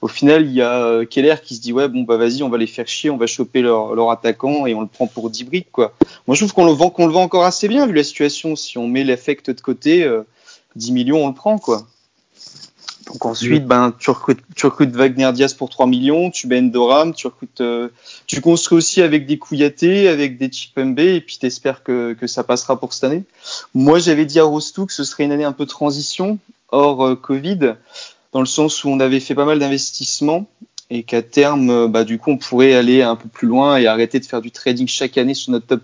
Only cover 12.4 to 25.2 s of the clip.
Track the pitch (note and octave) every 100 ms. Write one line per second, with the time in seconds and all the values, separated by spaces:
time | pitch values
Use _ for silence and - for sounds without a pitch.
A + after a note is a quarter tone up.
12.4 | - - - _ - - - - A#2 A#2
13.4 | A#2+ D3 C3 B2 B2 A#2 - B2 - -
14.4 | _ - C#3 - C#3 A#2+ C3+ B2+ C3 B2
15.4 | C3+ - B2+ - B2+ B2 C3+ D#3+ F3+ -
16.4 | B2+ B2+ B2+ A#2+ A#2+ C#3 E3 D#3+ B2+ -
17.4 | B2 - A#2+ A#2+ A#2+ - - - - C#3+
18.4 | E3 E3 - E3+ D#3 F#3 E3+ D3+ C3+ D3
19.4 | - C#3+ C#3+ - E3+ G3 F#3+ D3+ C#3+ B2
20.4 | C3 - - C#3 C3+ B2+ F3+ F3 - -
21.4 | B2+ B2 C3+ B2+ - B2 A#2+ A2+ A#2+ -
22.4 | D#3 A#2+ - B2+ B2 - C3+ E3 G3 _
23.4 | - - - C3 C#3 E3+ E3+ D3+ D3+ D#3+
24.4 | D#3 D3+ - - G3 - C#3 -